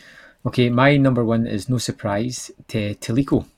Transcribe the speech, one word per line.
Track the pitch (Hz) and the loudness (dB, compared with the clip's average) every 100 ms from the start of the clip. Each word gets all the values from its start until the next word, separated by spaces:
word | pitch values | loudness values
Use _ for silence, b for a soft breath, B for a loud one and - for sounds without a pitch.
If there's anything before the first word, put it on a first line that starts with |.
| B B B B 120 | B B B B -4
Okay, | - 120 | 0 2
my | 120 139 147 | 4 4 6
number | 135 123 113 | 4 2 2
one | 113 117 | 0 0
is | 107 92 | -4 -4
no | 127 | -4
surprise, | - - 107 101 120 127 - - - | -4 -6 -4 -2 -4 -8 -12 -18 -8
Te-, | 113 104 104 | -6 -4 -6
Teliko. | - 117 139 139 - | -4 -2 0 0 -2